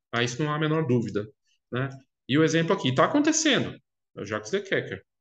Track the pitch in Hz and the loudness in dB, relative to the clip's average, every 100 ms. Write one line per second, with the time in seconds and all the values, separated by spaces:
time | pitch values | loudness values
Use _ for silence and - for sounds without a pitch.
0 | _ 120 123 - 151 151 156 160 143 123 | _ -2 -2 -2 -4 -2 0 0 2 0
1 | 104 101 110 _ _ _ _ 120 135 131 | 0 -4 -6 _ _ _ _ -6 -6 -8
2 | _ _ - 139 160 160 165 185 - 131 | _ _ -2 2 4 2 2 0 2 2
3 | 165 294 302 311 311 214 101 - _ _ | 4 4 2 2 2 2 0 -8 _ _
4 | _ - 101 107 - 196 - 147 - 95 | _ -12 -6 -6 -4 -6 -2 -4 -4 -12
5 | _ _ | _ _